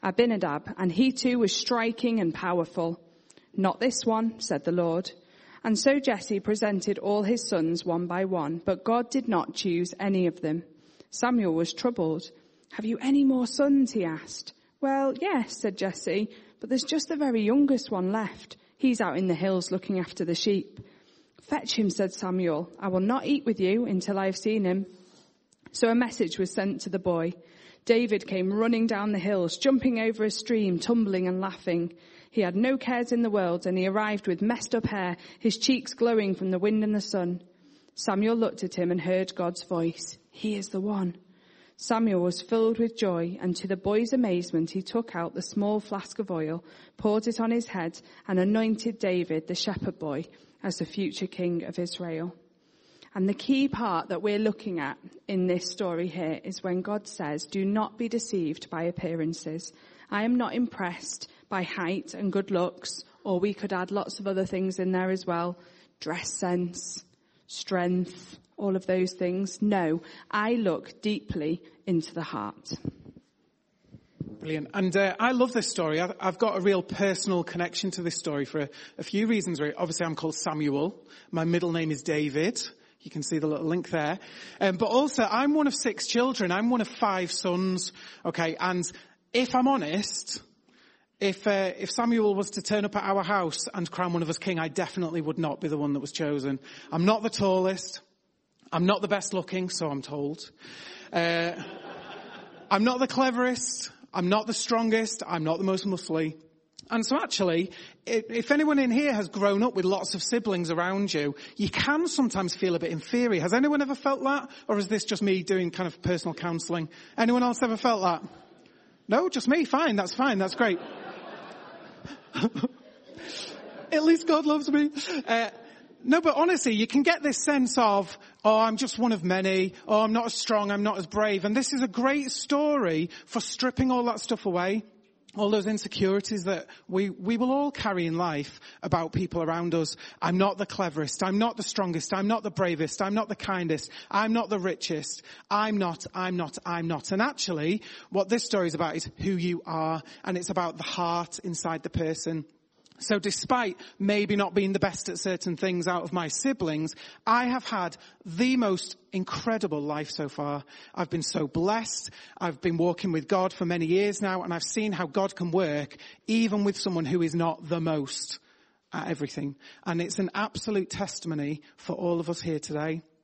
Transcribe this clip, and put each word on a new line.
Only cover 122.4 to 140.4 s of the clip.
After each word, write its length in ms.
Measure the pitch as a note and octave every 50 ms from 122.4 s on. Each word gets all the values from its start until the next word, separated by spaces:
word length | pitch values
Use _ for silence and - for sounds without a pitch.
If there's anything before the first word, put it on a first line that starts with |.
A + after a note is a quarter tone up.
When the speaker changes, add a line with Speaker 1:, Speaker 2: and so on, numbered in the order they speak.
| E3 A3+ - - - - - - - - - - - - - - - - - - - - - - - - - - - - -
Speaker 2:
At 120 | D#4 D#4
least 220 | D#4 E4 D#4+ E4
God 200 | - D#4+ D4+ D#4
loves 240 | D4+ D4 D4+ C#4+ D4
me. 200 | C#4 D4 D4 D4+ D4+ C#4+ - - F#4 D4+ B3+
Uh, 240 | - A#3 A#3 A#3 G#3 - - - - - - - - - _ -
no, 180 | - C4+ E4
but 140 | E4 E4 C#4+
honestly, 380 | C#4 D#4 E4+ F#4 D4+ - B3+ A3
you 120 | G#3 A3
can 160 | A3+ - C#4 C#4+
get 200 | F4+ E4+ D#4 D4
this 220 | D4 C4 - -
sense 320 | - D4 C#4 B3+ A#3+ -
of, 400 | - A#3+ G#3+ G3+ G3+ G3 E3 - - - - - _ _
"Oh, 160 | G#3 A3 A3
I'm 180 | A3 A3+ A3
just 220 | G#3+ C4+ A#3+ - -
one 140 | A3+ A#3+ A3+
of 100 | G3+ D#3+
many. 520 | F3+ F#3 F#3+ F#3+ F#3+ F#3+ F#3+ F#3 F#3+ F#3 - -
Oh, 140 | - G#3+ G#3+
I'm 120 | A3 A3 A3
not 140 | A#3 A#3
as 80 | A3+ -
strong. 360 | - - - A3+ G#3+ G#3 G3+
I'm 120 | G3+ G3+ G3+
not 160 | G#3+ G#3 F#3+
as 80 | F#3
brave." 380 | D#3 - G#3 G#3+ G#3+ G3+ F#3+ E3
And 100 | G#3 G#3+
this 180 | B3+ C4+ - -
is 100 | C4+ B3
a 60 | B3
great 420 | F#3 A3+ A#3+ C4 C#4 D4 C#4 C4
story 800 | - - - - D4 C#4+ D4+ D4+ D4 C#4+ A#3 F3 D#3+ D#3 E3 E3+ - - -
for 140 | - - A#3
stripping 500 | - - - - B3 B3+ A#3+ - C4 C4
all 140 | B3+ B3 A#3+
that 160 | A#3+ A3+ A3
stuff 260 | - - A#3+ G#3 -
away. 380 | G3+ F3 F3 F3 F#3 G3+ A3 G3+ - _ _ _ _ _ _ _ _ -
All 140 | - G#3 G3+
those 180 | G#3+ G#3+ G3 G#3
insecurities 760 | A3 G3+ - G3+ - - G3+ F#3+ F#3+ G3+ G3 - A3+ G#3 F3
that 220 | F#3 G3 E3 C#3 - - - _ _
we, 200 | F3 F#3+ G3+ G3+
we 280 | F3+ - F#3+ F#3+ A#3
will 160 | A3+ B3 B3+ C4
all 180 | C#4 C#4+ D4
carry 340 | C#4 - - A3 G3 F3+ E3+
in 120 | E3 D#3+
life 440 | E3 F3+ F3 D#3 C#3+ D3 - - - - - - - -
about 300 | F3 E3 F3 E3 D#3+ -
people 300 | - F#3+ E3+ - E3+ E3
around 320 | D#3 E3 E3+ E3+ F3 E3
us. 220 | E3+ D#3+ D3+ - - - - - - -
"I'm 160 | D#3+ F3
not 180 | F#3